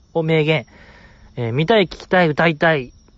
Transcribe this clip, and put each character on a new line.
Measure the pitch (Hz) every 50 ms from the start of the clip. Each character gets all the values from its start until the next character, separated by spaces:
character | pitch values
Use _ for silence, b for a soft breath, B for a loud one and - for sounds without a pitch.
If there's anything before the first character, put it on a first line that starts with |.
| _ _ -
名 | 170 160 160 160 160 151
言。 | 151 160 139 b b b b b b b b b b b b b b -
え | - 120 113
ー、 | 113
見 | 139 160
た | 165 233 214
い、 | 190
聞 | -
き | - - -
た | - 185 185 180
い、 | 160
歌 | 143 - 165 170
い | 156
た | 147 175 165 160
い、 | 143 123 120 - - _ _ _